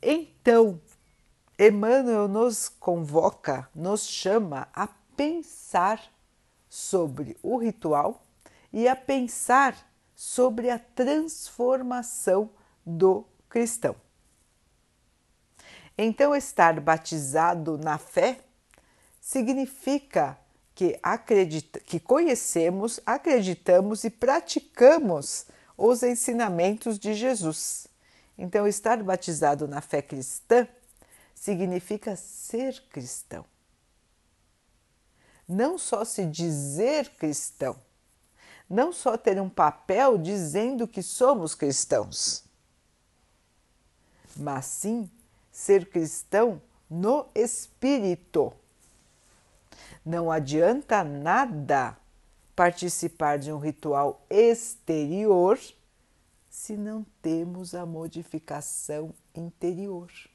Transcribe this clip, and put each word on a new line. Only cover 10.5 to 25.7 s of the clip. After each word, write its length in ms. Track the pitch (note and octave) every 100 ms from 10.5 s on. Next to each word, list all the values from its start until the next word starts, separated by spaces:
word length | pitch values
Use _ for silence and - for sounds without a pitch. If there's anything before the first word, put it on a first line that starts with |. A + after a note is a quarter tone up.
| A3+ A#3+
a 80 | A#3
transformação 1700 | _ - B3+ D4+ D#4+ - - - B3 C4 B3 B3 A#3+ - - F#3+ G#3+ _ _ _
do 400 | - E3 F#3+ F#3+ - _ _
cristão. 480 | A#3 A#3 - C3+ G2 _ _ _ _ _ _ _ _ _ _ _ _ _ _ _ _ - - - -
Então, 380 | A3 G#3+ C#4+ C#4+
estar 420 | C4+ - E3+ D#3+
batizado 1000 | D3 D#3+ - D#3+ C#3 D3+ E3 F3 D#3+ D#3
na 180 | D#3 D3
fé 440 | - - F#3+ B3 _ _ _ _ _ _ _ _
significa 1200 | - C4+ A#3 C4+ C4+ - - C#4+ - F#3 C#3+ C#3 _ _ _
que 260 | - F3+ -
acredita-, 800 | E3+ A3+ - G#3 F#3 D#3 - -
que 180 | - E3
conhecemos, 1000 | - C4+ E4+ A#3+ - F3 E3 F#3+ A3 - -
acreditamos 1000 | C4 E4+ C4 F#3 E3+ - F3+ G3 G#3+
e 60 | A3+
praticamos 1400 | - B3 D4+ - - - - B3 D#4+ B3 D#3+ D3 - - _ _